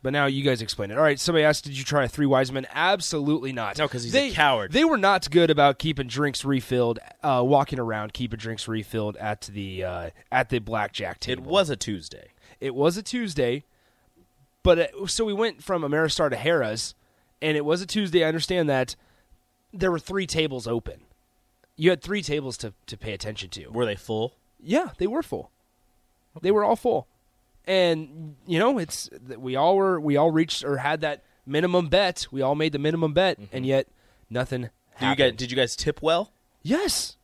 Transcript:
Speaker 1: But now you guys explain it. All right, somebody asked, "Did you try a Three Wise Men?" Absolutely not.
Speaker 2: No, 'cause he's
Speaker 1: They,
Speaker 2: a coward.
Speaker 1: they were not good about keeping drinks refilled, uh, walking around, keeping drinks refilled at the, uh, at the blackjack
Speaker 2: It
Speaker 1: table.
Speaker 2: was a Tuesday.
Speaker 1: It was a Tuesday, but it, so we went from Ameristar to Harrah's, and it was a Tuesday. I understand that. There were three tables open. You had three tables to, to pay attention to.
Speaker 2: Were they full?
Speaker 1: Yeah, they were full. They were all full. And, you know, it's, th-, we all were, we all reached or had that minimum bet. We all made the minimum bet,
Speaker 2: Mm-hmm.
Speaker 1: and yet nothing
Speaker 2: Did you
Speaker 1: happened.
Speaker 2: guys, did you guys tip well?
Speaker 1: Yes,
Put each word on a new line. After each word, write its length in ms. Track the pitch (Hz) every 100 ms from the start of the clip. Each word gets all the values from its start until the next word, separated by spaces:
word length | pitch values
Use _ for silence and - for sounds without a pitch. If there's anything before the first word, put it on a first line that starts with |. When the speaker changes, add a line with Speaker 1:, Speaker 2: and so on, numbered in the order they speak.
Speaker 1:
But 100 | 131
now 140 | 147 139
you 160 | 139
guys 180 | 139 120
explain 300 | 110 - 101
it. 60 | 120
All 60 |
right, 160 | 156 143
somebody 240 | - 165
asked, 200 | 151 151
"Did 120 | 143 135
you 80 |
try 200 | 131 143
a 40 | 120
Three 200 | - 139
Wise 240 | 131 127
Men?" 160 | 135 131
Absolutely 800 | 143 180 196 - 160 143 151 135
not. 280 | 123 104 101
Speaker 2:
No, 80 | 151
'cause 160 | 123
he's 100 | 120
Speaker 1:
They, 160 | 254 277
Speaker 2:
a 40 |
coward. 380 | 170 147 120 98
Speaker 1:
they 140 | 202 320
were 120 | 254
not 340 | 196 190 -
good 180 | 165 165
about 300 | 147 143 135
keeping 260 | 160 139 127
drinks 380 | 120 147 127 135
refilled, 540 | 135 - 127 117 113 - -
uh, 180 | 151 127
walking 360 | 123 143 139 131
around, 340 | 117 107 107
keeping 240 | - 123 113
drinks 300 | 113 110 -
refilled 500 | 110 101 110 107 104
at 240 | 107 104 -
the, 320 | 101 98 92
uh, 260 | 92 87 87 - _
at 180 | 127 127
the 100 | 123
blackjack 560 | 107 110 101 - 113 -
Speaker 2:
It 40 | 123 127
Speaker 1:
table. 60 | 131
Speaker 2:
was 260 | 190 165
a 40 | 120
Tuesday. 520 | - 95 78 - - _ _ _
Speaker 1:
It 160 | 135 127
was 200 | 151 180
a 60 |
Tuesday, 640 | 208 247 214 147 120 139 - _ _ _ _ _ _ _ _ _
but 140 | 185 170
it, 160 | 156 - 196
so 180 | - 220
we 80 |
went 300 | 202 226 160
from 180 | 170 180
Ameristar 460 | 147 151 160 156 151
to 60 | 113
Harrah's, 600 | 139 170 110 113 - - _ _ _ _
and 140 | 156 151
it 100 | 147
was 160 | 175
a 40 | 190
Tuesday. 380 | 214 196 170
I 40 | 160
understand 400 | 160 - 180 151
that. 260 | 135 127 - _ _ _ _ _ _ _
There 180 | 196 190
were 80 | 165
three 260 | - 196 180
tables 420 | 160 156 127 113
open. 340 | 117 - - _ _ _ _ _ _ _ -
You 140 | 165
had 120 | 180
three 200 | 170 208
tables 360 | 147 147 135 113
to, 140 | 110 - -
to 100 | 107
pay 160 | 110
attention 360 | 98 107 104 95
to. 160 | 98 -
Speaker 2:
Were 180 | 113 117
they 100 | 101
full? 380 | - 110 120 - _ _
Speaker 1:
Yeah, 340 | 160 262 359 -
they 80 | 190
were 140 | 277
full. 300 | - 95 - _ _ _ _ _ _ _ _ 160
They 80 | 180
were 120 | 208
all 140 | 208 226
full. 300 | 247 143 - _ _ _ _ _ -
And, 680 | 190 175 160 147 156 156 139 -
you 140 | 165
know, 180 | 233 254
it's, 320 | 165 - - - 123
th-, 120 | 117
we 160 | 127 131
all 200 | 160 196
were, 240 | 190 175
we 160 | 151 143
all 140 | 165
reached 320 | 160 160 -
or 140 | 143 139
had 240 | 143 156
that 220 | 156 143 _ _ 131
minimum 420 | 151 180 180 160
bet. 380 | 175 190 - -
We 100 | 131
all 140 | 135 147
made 160 | 156
the 80 | 143
minimum 340 | 151 165 160
bet, 260 | 151 190 127
Speaker 2:
Mm-hmm. 160 | 104 131
Speaker 1:
and 100 | 131
yet 220 | 135 - _ _ _ -
nothing 320 | 120 131 127
Speaker 2:
Did 80 | 120
you 380 | - _ - 127
Speaker 1:
happened. 100 | 135
Speaker 2:
guys, 200 | 131 117
did 140 | 123
you 60 | 127
guys 180 | 123 -
tip 260 | 156 -
well? 300 | 156 170 208 _ _ _
Speaker 1:
Yes, 540 | 156 302 381 - - -